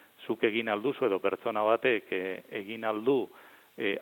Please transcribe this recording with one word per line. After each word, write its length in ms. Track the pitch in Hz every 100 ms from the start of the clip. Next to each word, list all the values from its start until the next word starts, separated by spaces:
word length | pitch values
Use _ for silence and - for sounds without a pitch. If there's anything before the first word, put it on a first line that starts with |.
| - - -
zuk 180 | 110
egin 240 | 117 107 113
alduzu 400 | 104 117 135 123
edo 100 | 95
pertsona 460 | 98 95 120 107 107
batek, 460 | 113 131 110 -
e, 80 | 95 92 92 - 113
egin 240 | 98 113
aldu, 400 | 113 107 117 139 95 - - - - -
e, 200 | 110 98